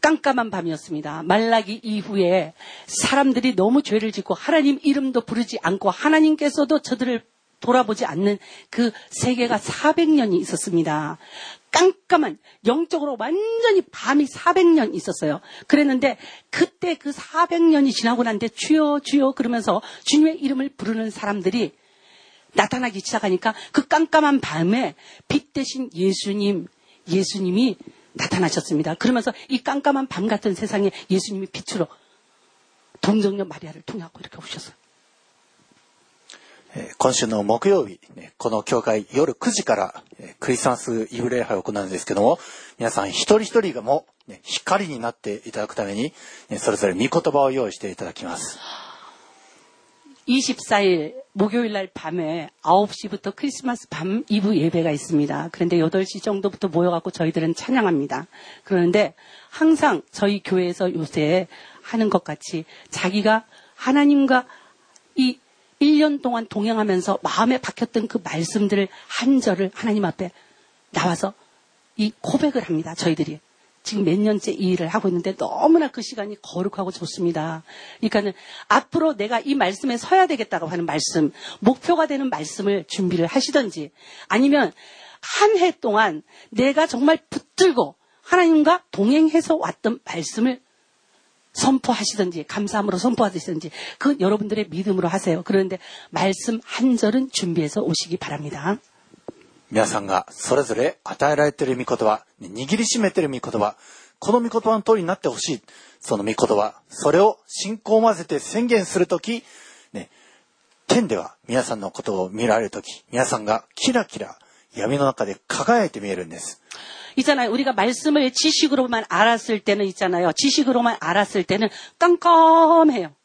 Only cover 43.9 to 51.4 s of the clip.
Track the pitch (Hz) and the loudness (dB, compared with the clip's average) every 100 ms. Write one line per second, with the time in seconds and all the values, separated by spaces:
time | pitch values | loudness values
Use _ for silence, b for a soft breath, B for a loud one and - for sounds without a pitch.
43.9 | 143 - _ _ 101 - - - 190 190 | -2 -2 _ _ -20 -10 -8 -2 -2 -2
44.9 | 135 117 117 - 104 - 113 107 - 101 | -6 -8 -8 -10 -10 -10 -8 -8 -6 -6
45.9 | 101 139 B B B B 95 - 101 101 | -4 -6 B B B B -4 -2 0 0
46.9 | 92 127 170 165 143 139 131 113 90 101 | 0 0 0 0 2 2 2 -4 -6 -12
47.9 | 90 87 - 87 85 - - B B B | -10 -12 -12 -12 -10 -12 -14 B B B
48.9 | B B B B _ _ _ _ _ _ | B B B B _ _ _ _ _ _
49.9 | _ _ 277 - 254 262 254 - 208 202 | _ _ -20 -2 -2 0 -6 -2 2 2
50.9 | 175 151 254 - 196 | 2 -2 -10 -16 -2